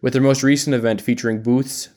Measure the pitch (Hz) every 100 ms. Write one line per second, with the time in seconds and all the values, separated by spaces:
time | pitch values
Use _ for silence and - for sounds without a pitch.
0 | 127 131 139 135 135 143 147 127 113 107
1 | - 120 117 110 113 127 135 - -